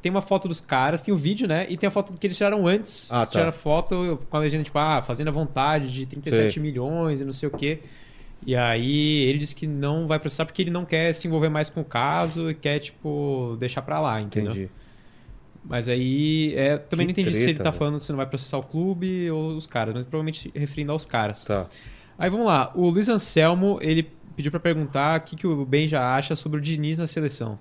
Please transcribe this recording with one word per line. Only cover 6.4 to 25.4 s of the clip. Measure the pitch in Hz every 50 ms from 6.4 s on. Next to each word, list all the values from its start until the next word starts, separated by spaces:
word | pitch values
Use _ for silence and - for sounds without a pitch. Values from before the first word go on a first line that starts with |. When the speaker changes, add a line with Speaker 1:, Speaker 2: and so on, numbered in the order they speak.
| 110 107 98 156
Speaker 1:
milhões | 151 151 139 123 123 139 160 170 165 160 151 135
Speaker 2:
Sei. | 139
Speaker 1:
e |
não | 139 131
sei | 131 - 147
o |
quê." | 139 - 139 143 160 156 - - - - - - - - - - - - - 123
E | 127
aí | 123 123 120 113 113 120 131 143 147 147 151 156 147 135
ele | 127 139 147
disse | 147 147 -
que | - - 156
não | 147 143 139 143 147 160 165 156
vai | 156 156
processar | 156 156 - - 165
porque | 160 - -
ele | 190 170
não | 170 175 180
quer | 170 - 160 165 170
se | 165 160 - 175
envolver | 160 160 151 160
mais | 151 151 151 -
com | - 170
o | 151
caso | - - 117 123 139 151 165 175 165 156 165 165 160
e | 156
quer, | 156 - 147 147 151
tipo, | 147 - - - - 156 147 147 143 143 139 131 123 120 117 113
deixar | 123 123 127 -
pra | 131 135 151 156
lá, | 156 139 113 110
entendeu? | 107 101 - 110 107 104 104
Speaker 2:
Entendi. | 98 95 95 - - - - - - - - - - - - - - - - - - -
Speaker 1:
Mas | - 120 123 117 123
aí, | 123 127 127 127 131 139 151 156 156 156 156 156 - -
é, | 135 139 147 143
também | 147 - - 165 175 175
Speaker 2:
Que | 185
Speaker 1:
não | 202
entendi | 190 170 170
se | 107 120
ele | 127 160
Speaker 2:
treta, | 151 -
Speaker 1:
tá | 165
Speaker 2:
velho. | 147 -
Speaker 1:
falando | 151 147 147 151
se | 143 -
não | 156 135
vai | 135
processar | 135 - 131 131 - - 139
o | 131
clube | - - 156 170 190 196 175 180 185 185 185 175 170
ou | 160 156 156 160 160
os | 156 156
caras, | - - 120 110 110 110
mas | 123 123
provavelmente | 131 156 156 156 156 156 - - - -
referindo | 147 147 143 143 151 147 143
aos | 147 160 151
caras. | - - 117 110 104 104 - -
Speaker 2:
Tá. | - 104 98 90 - - - - - - - - - - -
Speaker 1:
Aí | - 185
vamos | 185 220 240 214
lá, | 170 143 127 - -
o | 185 180 175
Luiz | 170 190 214 214
Anselmo, | 233 208 - - - 165 156 160 175 180 185 202 202 -
ele | - 156 160 165 160 - - - - - -
pediu | - 143 147
pra | 147 170
perguntar | - 175 165 156 151 135 135 139 143 151 160 160
o | 160
que, | - -
que | 156